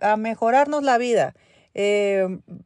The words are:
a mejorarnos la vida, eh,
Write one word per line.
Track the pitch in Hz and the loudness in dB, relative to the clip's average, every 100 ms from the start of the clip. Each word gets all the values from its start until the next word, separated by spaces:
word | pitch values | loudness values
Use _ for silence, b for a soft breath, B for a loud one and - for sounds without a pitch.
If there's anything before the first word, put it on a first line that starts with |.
a | 202 214 | 0 0
mejorarnos | 220 220 233 254 285 294 | -2 -2 2 2 2 0
la | 277 240 | 0 0
vida, | 247 214 135 - b b b | 2 0 0 -6 b b b
eh, | - 202 208 202 196 185 185 - - | -4 0 0 0 0 -2 -6 -14 -20